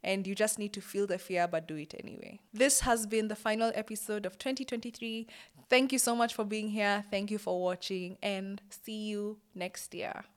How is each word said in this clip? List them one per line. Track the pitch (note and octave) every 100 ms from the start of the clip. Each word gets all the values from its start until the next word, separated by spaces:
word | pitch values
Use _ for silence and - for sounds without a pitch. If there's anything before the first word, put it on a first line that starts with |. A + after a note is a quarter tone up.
and | F#3 G3 F#3+
you |
just | G3 G#3+ G#3+
need | G#3
to | G3+
feel | - G3 G3+
the | F#3
fear, | - F3+ F3
but | E3 D#3+
do | D#3
it | D3 -
anyway. | - - - - _
This | G#3+ C4+ C4+
has | C4 A#3 G#3+
been | A3 G#3+
the | G#3+
final | A3 A3 A3+
episode | A3 G#3+ G#3+ - G#3 F#3
of | F#3
twenty | C4 C4
twenty-three. | C4 A#3+ A#3+ A3+ A#3 A3 A3+ - - - -
Thank | B3+ C4
you | C4
so | A#3+ A#3
much | A#3
for | -
being | G#3 G#3+ G#3+
here. | G#3+ G3+ G3+ G#3
Thank | G3 G3+
you | G#3+
for | G#3 F3+
watching, | F3+ F3+ - F#3+ F3+ F#3
and | G3+ G3 G3 G3 -
see | - - G#3+ G#3+
you | G#3 G#3 G#3+ _
next | F#3 F3+ - -
year. | - - - -